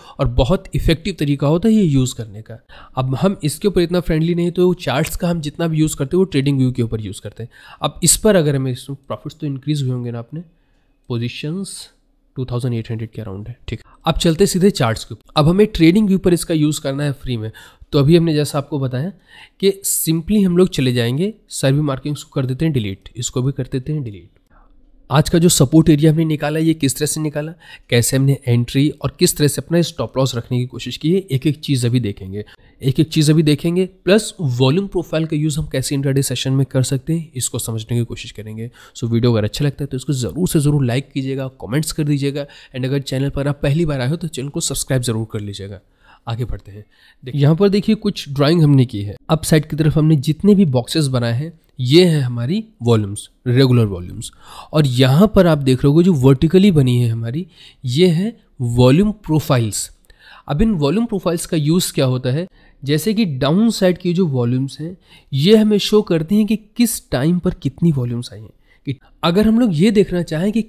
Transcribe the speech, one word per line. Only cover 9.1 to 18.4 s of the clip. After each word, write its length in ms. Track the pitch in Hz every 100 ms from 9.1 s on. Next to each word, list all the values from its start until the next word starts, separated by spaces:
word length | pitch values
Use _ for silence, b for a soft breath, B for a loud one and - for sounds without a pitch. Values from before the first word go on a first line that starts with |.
| 113 151 -
तो 80 | 151
इंक्रीज 360 | 135 147 151
हुए 80 | 131
होंगे 200 | 123 120
ना 80 | 117
अपने, 240 | 117 151 175 _ _ _ _ _ -
पोजीशंस 800 | 120 120 - 147 175 190 - - _ _ _ _ -
टू 100 | 127
थाउजेंड 280 | 123 123
एट 180 | 113 110
हंड्रेड 180 | 110 110
के 100 | -
अराउंड 260 | 107 95 113
है। 100 | 120 -
ठीक, 140 | 120 b b 160
अब 120 | 160
चलते 280 | 170 160 196
सीधे 240 | 185 196
चार्ट्स 320 | - 123 110 -
के 80 |
ऊपर। 180 | 113 _ -
अब 120 | 151
हमें 200 | 185 214
TradingView 520 | - 160 190 214 190
पर 140 | 190
इसका 200 | 170 -
यूज़ 280 | 160 151 147
करना 220 | 139 135
है 80 | 147
फ्री 240 | 135 - 120
में, 140 | 110 B B B -
तो 80 | 147
अभी 160 | 143 170
हमने 160 | 165
जैसा 240 | 151